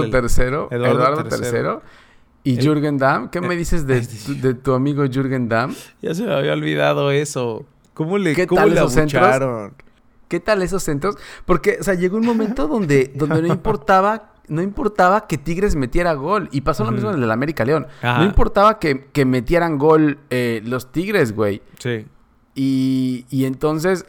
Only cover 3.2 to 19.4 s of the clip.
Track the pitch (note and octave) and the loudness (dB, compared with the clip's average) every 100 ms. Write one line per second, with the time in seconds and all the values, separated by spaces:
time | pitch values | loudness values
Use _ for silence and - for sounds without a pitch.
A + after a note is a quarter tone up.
3.2 | - F3 F3 F3 E3+ F3 C#3 B2+ A#2 - | -4 -6 -4 -4 0 0 2 0 0 -10
4.2 | - C#3 C3 B2+ C3 B2+ C#3 C#3+ C#3 B2+ | -8 -2 -2 -2 -2 0 0 0 -2 0
5.2 | C3+ C3 A#2 A2+ C3+ - - - - E3 | -2 -2 -2 -2 -2 -6 -16 -10 -8 -4
6.2 | A3+ D3 C#3+ D3+ D3+ D3+ D3 D3 C#3+ C#3+ | -2 -2 0 -2 -2 0 0 2 0 0
7.2 | D3 C3+ A#2+ A2 C#3+ _ _ - D#3+ G3+ | -2 -4 -6 -6 -12 _ _ -8 -4 0
8.2 | F3+ D3 F3+ F3+ G3+ F3 C#3+ B2 D3+ C3+ | 0 0 2 4 4 4 2 2 2 4
9.2 | B2 C3 C3 A#2 G2+ - - _ _ _ | 4 2 0 -4 -8 -14 -20 _ _ _
10.2 | - E3+ - G#3 F3+ F#3 D#3+ C#3+ F#3 - | -6 -6 0 0 0 -2 -2 -2 -4 -6
11.2 | - - - F3 G3 G3 G3+ F#3 F3+ G#3+ | -14 -10 0 2 2 0 0 0 0 0
12.2 | A#3 A3+ A3 B3 - B3+ E3 C#3 B2+ C3 | 0 0 -2 -2 -2 0 2 2 2 -2
13.2 | D3 D#3+ E3+ F3 A3 G#3 - F#3+ G3 A3 | -2 0 0 -2 -2 -4 2 2 2 -2
14.2 | - _ - D3+ G3 G3+ G#3 G#3 F3+ G#3 | -8 _ -8 -4 -4 -2 -4 2 4 4
15.2 | - D#3+ - F3 G3+ E3 B2 E3+ F3 D3 | 0 -6 -4 -2 0 0 0 0 0 -2
16.2 | D3 G#3 E3+ - - C#3 A#2+ B2 B2 F3 | -2 -2 -2 -4 -2 -2 -2 -2 -2 -2
17.2 | A#2 A2 C#3 D#3 A#2 D#3 C3+ - A#2+ B2 | 0 0 -2 -2 0 0 -2 -6 -2 0
18.2 | G3 - A3 G#3 G#3 G#3+ D#3 C3 - - | 2 4 4 4 4 4 -2 -4 -4 0
19.2 | C3 B2+ | 2 0